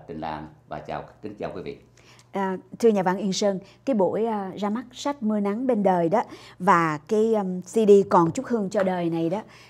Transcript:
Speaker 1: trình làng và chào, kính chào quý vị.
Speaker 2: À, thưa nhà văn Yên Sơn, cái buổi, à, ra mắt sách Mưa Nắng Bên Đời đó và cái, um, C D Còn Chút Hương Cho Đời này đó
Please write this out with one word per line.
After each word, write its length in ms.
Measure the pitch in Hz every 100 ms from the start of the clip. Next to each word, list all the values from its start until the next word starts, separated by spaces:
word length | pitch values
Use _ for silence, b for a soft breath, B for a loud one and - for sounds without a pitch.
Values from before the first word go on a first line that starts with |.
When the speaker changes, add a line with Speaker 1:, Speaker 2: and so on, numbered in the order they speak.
| -
Speaker 1:
trình 120 | 80
làng 280 | 80 76 78 - -
và 100 | 76
chào, 260 | 73 76 - -
kính 120 | 107
chào 180 | - 82
quý 80 | 95
vị. 140 | 78 - _ B B B B
Speaker 2:
À, 240 | 196 190 185 - -
thưa 100 | 233
nhà 140 | 202
văn 140 | 180 190
Yên 160 | 196
Sơn, 260 | 185 208 190 B B
cái 100 | -
buổi, 320 | 226 175 185 226
à, 260 | 214 190 185
ra 140 | 208
mắt 140 | 220 247
sách 300 | - 285 285
Mưa 180 | 214 214
Nắng 260 | 202 208 262
Bên 160 | 233
Đời 260 | 190 185 165
đó 140 | 208 - B B B
và 400 | 185 180 165 151 -
cái, 260 | 214 226
um, 260 | 214 190 180
C 120 | 175
D 180 | 226 214 202 196
Còn 200 | 196 165
Chút 160 | 208 254
Hương 240 | 233 196
Cho 120 | 214
Đời 280 | 190 180 170
này 200 | 165 165
đó 120 | 180 - B B